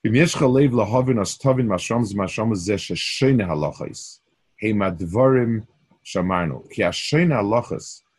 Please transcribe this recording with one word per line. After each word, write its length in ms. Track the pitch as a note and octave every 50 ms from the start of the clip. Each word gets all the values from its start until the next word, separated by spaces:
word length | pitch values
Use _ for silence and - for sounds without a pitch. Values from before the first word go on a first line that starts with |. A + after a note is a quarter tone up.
| -
אם 80 | G#2+ A2
יש 200 | C3+ E3+ E3+ -
לך 80 | -
לב 320 | C#3 B2+ B2+ C3+ D3 C3+ A#2+
להבין, 440 | A#2+ G#2 G2 A#2 B2+ B2+ B2+ B2+ A2
אז 200 | F#2+ - - -
תבין 280 | - C3+ C3 B2+ B2
מה 120 | A2 F#2+ F2
שאמרנו, 280 | - - A2+ A#2+ A#2+ G2 G2
מה 120 | G2+ F#2+ F2
שאמרנו 280 | - - A2 A#2 A2
זה 220 | F#2+ E2+ G2+ G#2 F#2+
ששונה 720 | - - F2 D#2+ - - - - C3+ C3 C3+ A#2+ G2 F2
הלכות, 680 | D#2+ D2 D2 D2 C#2+ - - - - - - - - _ _ _ _ _ _ _ _ _
הם 200 | G#2+ G#2+ A2 G#2
הדברים 800 | G2 F#2+ F2+ E2 F#2 E2+ F2 A#2 C3 C3+ C3 B2+ A#2+ A#2 A#2 A2 A2 _ _ _ _ _ _ _
שאמרנו. 600 | _ - - F#2+ F2 F#2 F#2 F2+ F2 D#2 C2 C2 - -
כי 140 | - - G2+
השונה 540 | F2 F2 - - - C#3+ D#3 F3+ E3+ C#3+ A2+
הלכות, 640 | G2+ G2+ A2 A#2+ A#2+ - E2+ - - - - - _ _ _